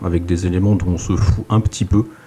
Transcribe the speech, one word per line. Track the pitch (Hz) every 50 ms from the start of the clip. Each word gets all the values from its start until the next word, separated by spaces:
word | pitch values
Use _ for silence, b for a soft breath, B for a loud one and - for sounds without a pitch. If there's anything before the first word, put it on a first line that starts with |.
| 98
avec | 90 87 85 87
des | 87 90 85 92
éléments | 90 90 92 98 104 104
dont | 90 90 92 87
on |
se | 82 - - 92
fout | - 101 - - - - -
un | 107 110
petit | 107 104 - - 98
peu. | 92 98 104 117 B B B B